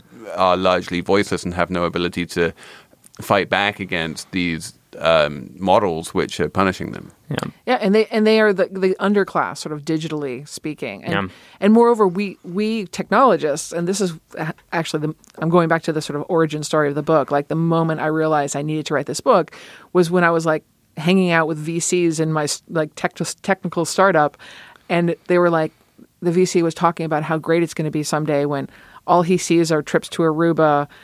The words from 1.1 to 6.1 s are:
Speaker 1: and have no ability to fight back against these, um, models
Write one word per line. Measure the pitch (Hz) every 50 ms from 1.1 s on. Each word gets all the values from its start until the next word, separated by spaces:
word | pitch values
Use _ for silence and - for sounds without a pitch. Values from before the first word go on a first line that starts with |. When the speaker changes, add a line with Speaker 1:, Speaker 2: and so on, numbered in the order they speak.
| 98 101 101 - 95 87 -
Speaker 1:
and | 92 87
have | 87 85 80
no | 90 87 87
ability | 85 85 87 87 85 - 87 87
to | 80 - 87 85 82 - - - - - - - _ _ _ _ _ _ -
fight | - - 110 101 85 -
back | 95 92 101 104 104 -
against | 98 90 92 85 82 82 78 - - -
these, | - 95 87 87 82 80 80 - - _ _ _ - -
um, | - 80 82 80 73 73 73 71 62 - - -
models | 95 92 92 107 104 92 82 80 82 -